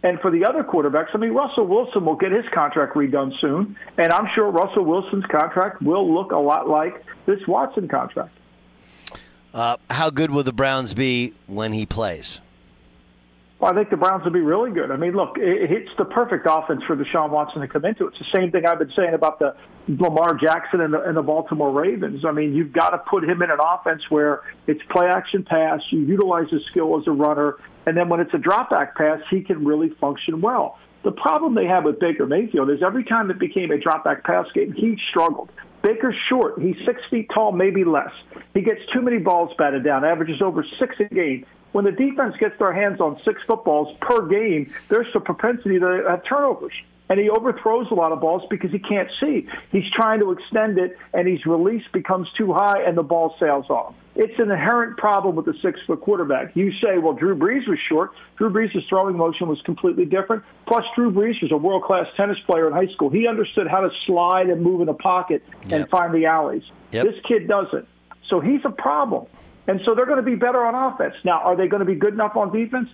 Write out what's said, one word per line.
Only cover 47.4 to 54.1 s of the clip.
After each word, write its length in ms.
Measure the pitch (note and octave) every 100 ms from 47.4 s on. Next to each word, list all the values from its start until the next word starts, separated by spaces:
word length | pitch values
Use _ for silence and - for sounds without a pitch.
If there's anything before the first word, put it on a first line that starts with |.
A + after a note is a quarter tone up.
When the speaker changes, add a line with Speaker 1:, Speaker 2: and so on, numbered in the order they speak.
| A#3+ - A3 A#3 A#3+
Speaker 1:
a 60 | G3
lot 160 | D#3+
of 100 | D#3+
balls 220 | D#3+ F3 -
because 200 | G#3 F3+
he 60 | F#3+
can't 320 | - G3+ F#3 -
see. 280 | D4 B3 - - -
He's 180 | G3 -
trying 280 | - A3+ A3
to 120 | G3+
extend 460 | F#3 - A3 A3 F#3
it, 180 | F3+ - -
and 160 | F3+ F3+
his 160 | E3+ D#3+
release 360 | E3 F#3 A3+ -
becomes 360 | F#3+ - F#3 F3 -
too 160 | G#3
high, 300 | E3+ G3+ G3
and 120 | F3+ E3+
the 80 |
ball 320 | C#3+ E3+ D#3+ -
sails 280 | D#3+ C#3+ C3+
off. 260 | B2 - - -